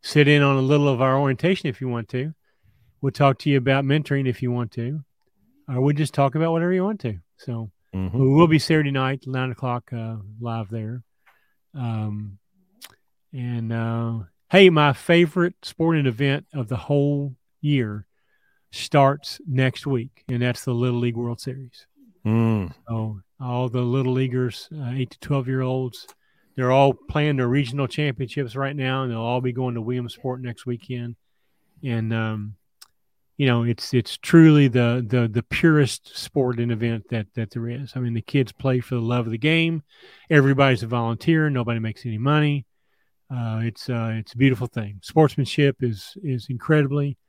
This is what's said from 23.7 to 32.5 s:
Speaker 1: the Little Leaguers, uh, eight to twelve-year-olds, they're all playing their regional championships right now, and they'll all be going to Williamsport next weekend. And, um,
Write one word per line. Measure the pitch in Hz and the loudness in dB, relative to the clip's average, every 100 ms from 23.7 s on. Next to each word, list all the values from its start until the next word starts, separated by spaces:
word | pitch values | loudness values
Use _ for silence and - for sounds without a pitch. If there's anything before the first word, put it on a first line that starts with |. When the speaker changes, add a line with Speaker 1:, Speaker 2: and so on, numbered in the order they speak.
Speaker 1:
the | 123 | -2
Little | 123 131 127 | -2 0 0
Leaguers, | 127 131 123 127 - - 156 | 0 -2 -2 -4 -6 -14 -12
uh, | 127 | -8
eight | 131 127 | -6 -6
to | - | -8
twelve-year-olds, | - 143 127 131 131 131 131 113 - - _ _ _ - | -4 -4 -2 -4 -2 -4 -6 -10 -20 -20 _ _ _ -4
they're | 127 | 2
all | 131 139 | 6 6
playing | 131 - 151 147 143 | 4 -4 -2 0 0
their | 123 | 0
regional | 135 131 135 135 | 0 0 -4 -4
championships | - 147 123 127 - 127 113 | -2 -4 -4 -8 -6 -6 -4
right | 139 147 | -6 -4
now, | 131 131 | -2 -2
and | 131 | -2
they'll | 113 | -4
all | 117 123 | -2 -2
be | 127 | -2
going | 120 127 120 | -4 -4 -4
to | |
Williamsport | 110 127 120 - 131 127 | -4 -6 -6 -10 -8 -8
next | 123 117 - | -10 -10 -8
weekend. | 120 - 127 120 117 _ _ _ _ _ _ | -10 -8 -10 -10 -14 _ _ _ _ _ _
And, | 135 117 110 | -6 -4 -2
um, | 113 110 110 104 | -2 -2 -4 -10